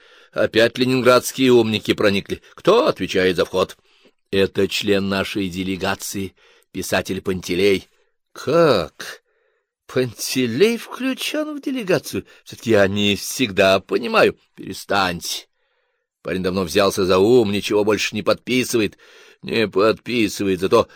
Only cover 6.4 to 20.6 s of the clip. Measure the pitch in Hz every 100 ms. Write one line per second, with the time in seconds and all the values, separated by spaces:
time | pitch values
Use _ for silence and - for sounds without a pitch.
6.4 | _ _ _ 90 87 95 - 95 - 92
7.4 | - 87 101 98 - _ _ _ _ -
8.4 | - 165 165 107 76 - - - _ _
9.4 | _ _ _ _ - 127 127 101 - 131
10.4 | 123 117 214 233 - - 262 254 - 294
11.4 | 302 294 294 262 196 160 - 101 - _
12.4 | - - 117 107 98 104 104 98 - -
13.4 | 120 95 95 98 - 196 233 220 196 -
14.4 | _ - 98 95 - 98 92 87 - -
15.4 | - _ _ _ _ _ _ _ - 92
16.4 | 92 92 85 90 98 101 92 95 101 127
17.4 | 104 101 - 104 104 104 - 107 98 104
18.4 | - 127 117 117 98 - _ - - _
19.4 | - 117 107 92 107 95 - 120 104 -
20.4 | 101 92